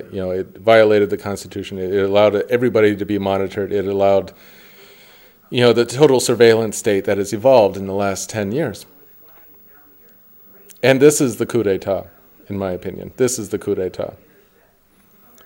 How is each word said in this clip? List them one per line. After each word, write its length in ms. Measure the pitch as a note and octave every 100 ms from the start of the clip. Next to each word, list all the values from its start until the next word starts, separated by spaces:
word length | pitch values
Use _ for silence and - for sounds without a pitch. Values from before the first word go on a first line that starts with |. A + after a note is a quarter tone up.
| -
you 80 | G2+
know, 100 | F#2
it 260 | F#2 F#2 -
violated 520 | G2+ A2+ G#2+ G#2 G2+
the 60 | G2+
Constitution. 600 | G2+ G2 F2+ G2+ F#2 G2
It, 140 | F#2
it 120 | G2
allowed 320 | G2 G2+ G#2 G2+ -
everybody 460 | A#2+ B2 A2 G#2
to 100 | G2+
be 140 | G2+ G2+
monitored. 540 | G2 G2 G2 G#2 F#2+
It 140 | G2+ F#2+
allowed, 460 | G2 G2 G2 F2+ - - - _ _ - _ _ _ _ _ -
you 120 | B2+
know, 100 | A#2+
the 120 | A2+
total 360 | A#2 B2+ C#3+ B2
surveillance 560 | - A#2 A#2 A2 A2 -
state 300 | A2+ G2 G#2+
that 120 | G2+
has 140 | G2
evolved 440 | A2 C3+ B2+ G2 F#2+
in 100 | G2
the 40 |
last 380 | G2 G2+ F#2+ -
ten 220 | A2 G2+
years. 340 | C3 C#3 F#2 - - _ _ _ _ _ _ _ _ _ _ _ _ _ _ _ _ - -
And 220 | B2 C3+
this 180 | D3 D3+
is 180 | C3+ G#2
the 80 | A2+
coup 180 | A#2+
d'etat, 420 | G2+ F#2 G2+ F#2 - _ _ _ -
in 80 | G2
my 140 | F#2+
opinion. 420 | F2+ F#2+ F#2 F#2 -
This 200 | B2 A#2
is 120 | G2
the 100 | G2+
coup 160 | -
d'etat. 400 | F#2 F#2 - - - _ _ _ _ _ _ _ _ _ _ _ _